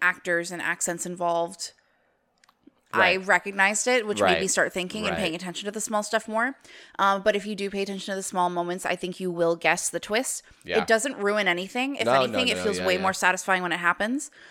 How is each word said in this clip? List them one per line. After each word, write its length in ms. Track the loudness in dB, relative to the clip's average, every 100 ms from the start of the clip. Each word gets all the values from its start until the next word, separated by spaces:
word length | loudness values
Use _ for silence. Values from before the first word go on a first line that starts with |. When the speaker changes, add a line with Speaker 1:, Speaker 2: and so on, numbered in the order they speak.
Speaker 1:
actors 500 | 0 0 0 -2 -2
and 100 | -4
accents 440 | -4 -2 -4 -4 -6
involved, 640 | -2 0 0 -2 -4 -12 -12 _ _ _ _ _ _ _ _ _ _ _ 4
I 200 | 4 4
Speaker 2:
Right. 80 | 4
Speaker 1:
recognized 640 | 2 2 2 2 2 2
it, 180 | 2 0
which 160 | 2
made 140 | 4 4
me 60 |
Speaker 2:
Right. 80 | 2
Speaker 1:
start 200 | 2 0
thinking 340 | -2 -6 -4 -4
and 40 | -2
Speaker 2:
Right. 40 |
Speaker 1:
paying 140 | -2 -4
attention 300 | -8 -8 -8
to 60 |
the 100 | -6
small 220 | -2 -2
stuff 240 | 0 -2 0
more. 280 | -2 -2 -4 -14 -20 -10 0
Um, 240 | 2 4
but 120 | 2 2
if 80 | 0
you 80 | -4
do 160 | -4
pay 100 | -2
attention 300 | -4 -4 -6
to 40 | -6
the 60 |
small 300 | -4 0 0
moments, 340 | 0 -2 -4 -4
I 100 | -4
think 240 | -6 -4
you 120 | -4
will 240 | 2 2 2
guess 340 | 2 2 0
the 100 | -6
twist. 440 | -2 -2 -2 -6 -10 -16
Speaker 2:
Yeah. 140 | -2 0
Speaker 1:
It 60 | 2
doesn't 320 | 2 0 -2
ruin 300 | -2 0 0
anything. 480 | 0 -2 -4 -4 -2
If 100 | 2
Speaker 2:
No, 80 |
no, 60 | 4
Speaker 1:
anything, 220 | 4 2 0
Speaker 2:
no, 40 |
Speaker 1:
it 60 | 0
Speaker 2:
no, 60 |
Speaker 1:
feels 140 | -2 0
Speaker 2:
yeah, 80 | 0
Speaker 1:
way 100 | 0
Speaker 2:
yeah. 40 |
Speaker 1:
more 120 | 0
satisfying 500 | 0 2 2 0 0
when 80 | 0
it 80 | 0
happens. 500 | 0 0 0 -4 -8 -16 -20